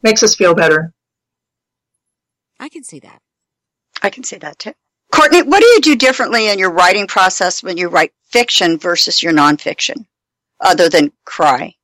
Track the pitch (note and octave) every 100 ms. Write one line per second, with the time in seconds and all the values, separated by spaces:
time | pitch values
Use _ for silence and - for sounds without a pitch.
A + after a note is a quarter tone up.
0 | A3+ G#3+ G#3+ - F#3 E3 E3 D#3 E3 _
1 | _ _ _ _ _ _ _ _ _ _
2 | _ _ _ _ _ _ D4 F4 B3+ D3
3 | _ _ _ _ _ _ _ _ _ -
4 | G3+ G3 B3+ G3+ D3+ - - - _ _
5 | _ - D4+ F4 C#4 F#4+ A4+ A#4 C#4+ C4
6 | C4 C4 B3 A#3 G#3+ G3+ F#3+ E3+ F3+ F#3+
7 | G3+ - F#3 - F#3 - F#3 F3 F3+ E3+
8 | D#3+ _ _ - D#3+ - F3 E3 F3+ E3+
9 | - - E3+ D#3 D3 D3+ - D#3+ - -
10 | A3+ _ _ _ _ _ - F3 E3+ D#3+
11 | D3 _ - - D#3 B2+ - _